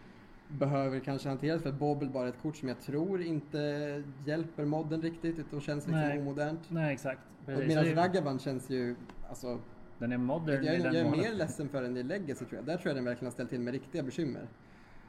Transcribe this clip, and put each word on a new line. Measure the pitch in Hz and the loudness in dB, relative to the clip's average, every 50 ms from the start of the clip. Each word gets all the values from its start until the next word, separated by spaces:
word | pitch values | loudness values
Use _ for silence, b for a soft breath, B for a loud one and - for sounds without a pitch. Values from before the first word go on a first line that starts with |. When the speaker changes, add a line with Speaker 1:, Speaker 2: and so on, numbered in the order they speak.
| B B B B B B B B - | B B B B B B B B -14
Speaker 1:
behöver | - 151 139 139 135 143 139 135 135 131 135 | -8 -2 2 2 4 4 4 4 2 0 0
kanske | - 139 139 131 135 139 | 0 -2 -2 -2 0 -2
hanteras, | 135 123 139 151 165 170 | -2 0 2 2 2 2
för | 165 139 | 0 0
att | 143 139 | 0 2
Bauble | 147 147 147 143 147 131 | 2 2 2 2 0 0
bara | 131 131 123 | 0 0 0
är | 123 | -2
ett | 123 - | -2 -2
kort | - 156 156 | -4 -4 -4
som | - - | -2 -4
jag | 131 120 - | -4 -4 -4
tror | - - 131 147 165 190 196 180 | -4 -4 -2 0 0 2 0 0
inte | 175 165 160 151 147 - - 147 147 147 143 147 147 147 143 143 143 143 135 135 139 | 0 0 -2 -2 -2 -2 -2 0 0 0 0 0 -2 -2 -4 -4 -6 -8 -10 -6 -4
hjälper | 147 151 165 165 165 - - 147 | -2 0 0 -2 -2 -4 -2 0
modden | 147 151 156 160 151 160 160 | 0 2 0 0 0 -2 -2
riktigt, | 160 165 165 - - 165 165 160 | -2 -2 -4 -2 -2 -2 -2 -2
utan | 147 - - 147 | -4 -6 -6 -4
känns | 143 - 147 147 143 | -2 -2 -2 -2 0
liksom | 175 160 156 | 2 2 4
Speaker 2:
Nej. | 151 147 143 147 | 4 2 2 0
Speaker 1:
omodernt. | 139 139 135 143 147 151 160 165 165 - | 0 -2 -2 0 0 -2 -2 -4 -6 -4
Speaker 2:
Nej, | 170 165 160 147 139 | -2 0 2 2 0
exakt. | 127 - 135 131 - - - - - | 0 -2 -4 -4 -4 -8 -16 -20 -14
Speaker 1:
Och | - | -8
Speaker 2:
Precis. | - 135 135 147 | -2 0 2 4
Speaker 1:
medan | 156 160 156 156 | 4 6 6 6
Speaker 2:
Så | 165 | 6
det | 156 165 | 6 6
Speaker 1:
Ragavan | 175 180 175 190 151 139 135 127 | 6 6 4 4 2 2 0 0
känns | - 147 131 127 127 - | -2 -2 -2 -2 -2 -2
ju, | 135 127 123 123 123 120 - - - - - - | 0 0 0 0 -2 -4 -8 -12 -10 -10 -8 -8
alltså, | 117 - - 123 120 113 - - - - - - - - | -8 -8 -6 -4 -4 -4 -6 -10 -16 -16 -18 -16 -8 -4
Speaker 2:
Den | 120 120 | -2 0
är | 123 | 2
modern | 123 123 123 143 170 165 151 143 135 135 | 2 2 2 2 2 2 2 2 4 4
Speaker 1:
jag | 156 165 | 4 4
är, | 180 | 4
Speaker 2:
i | 170 | 4
den | - 160 | 4 4
Speaker 1:
jag | 170 165 | 4 6
är | 147 | 6
Speaker 2:
mån | 147 156 | 6 4
Speaker 1:
mer | 190 220 | 4 2
Speaker 2:
att | 220 | 2
Speaker 1:
ledsen | 196 160 175 - - 151 131 | 0 0 0 -2 -2 -4 -2
för | - 139 | -2 0
den | 123 123 123 | 0 0 0
i | 127 123 | -2 -2
Legacy, | 135 180 208 190 139 127 - 120 | -2 -2 -2 -2 -2 -4 -4 -6
tror | - - | -6 -6
jag. | 98 117 | -4 -2
Där | 135 165 | -2 -2
tror | 175 - 165 | 0 0 0
jag | 143 | 0
den | 135 123 | 0 0
verkligen | 123 123 123 135 | 0 0 -2 -4
har | 123 | -6
ställt | 120 - 127 113 | -4 -4 -4 -2
till | 135 123 | -2 -2
med | 120 123 127 | 0 0 -2
riktiga | 135 - - - 170 139 | -2 -4 -4 -4 -4 -2
bekymmer. | 127 - - 165 135 117 - 120 120 - B B B B B B B B B B | -2 -2 -2 -2 -2 -2 -4 -8 -12 -14 B B B B B B B B B B